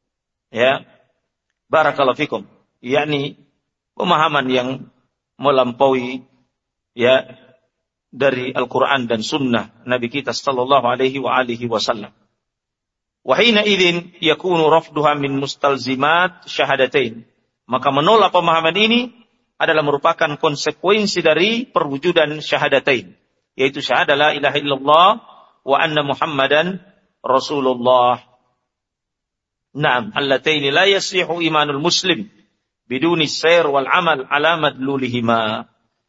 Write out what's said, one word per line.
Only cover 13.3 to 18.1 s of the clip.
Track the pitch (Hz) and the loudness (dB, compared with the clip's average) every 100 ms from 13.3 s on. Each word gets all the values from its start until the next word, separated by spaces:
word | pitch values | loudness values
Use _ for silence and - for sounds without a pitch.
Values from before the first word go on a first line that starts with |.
| 131 | 2
hina | 233 208 | 4 4
idzin | 208 190 180 170 170 - | 2 2 2 0 -6 -4
yakunu | 147 143 185 170 156 | -2 0 0 2 4
rafduha | 160 - 147 147 | 2 0 -2 0
min | 147 139 139 | 0 -4 -4
mustalzimat | 139 - 147 135 120 131 147 170 180 - - | -6 -4 -2 -2 -4 -2 0 2 0 -4 -14
syahadatain. | - 143 135 131 147 117 113 - _ _ _ - | -4 0 2 2 2 -2 -6 -20 _ _ _ -6
Maka | 123 135 | -2 0
menolak | 139 165 | 2 4